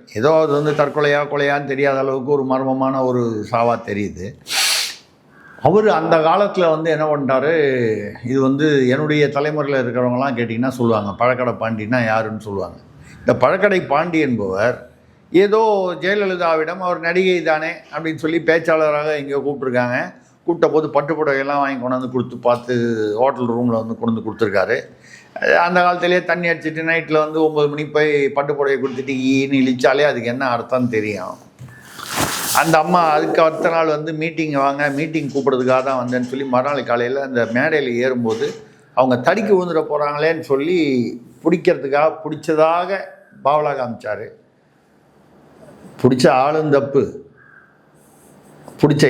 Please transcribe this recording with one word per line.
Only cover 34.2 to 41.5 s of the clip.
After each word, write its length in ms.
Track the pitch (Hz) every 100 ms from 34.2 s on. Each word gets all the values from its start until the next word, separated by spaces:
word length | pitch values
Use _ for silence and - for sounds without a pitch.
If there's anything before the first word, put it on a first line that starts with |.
"மீட்டிங் 340 | 160 160 156 143
வாங்க, 200 | 135 143 147 139
மீட்டிங் 300 | 160 160 143
கூப்பிடுறதுக்காக 500 | 139 131 131 127 131 131
தான் 120 | 131
வந்தேன்னு" 300 | 120 127 123
சொல்லி 140 | 135 139
மறுநாள் 360 | 123 135 143 127
காலையில 360 | 120 120 139 135
அந்த 120 | 120 113 117
மேடையில 360 | 151 156 131 120 127
ஏறும்போது 420 | 127 117 107 - - - _ _ -
அவங்க 180 | 131 123 127
தடிக்கு 260 | 196 202 190
விழுந்துட 260 | 180 160 151
போறாங்களேன்னு 540 | 147 147 147 156 160 -
சொல்லி 280 | 135 151 180 147 127 120 - - -
பிடிக்கிறதுக்காக, 760 | -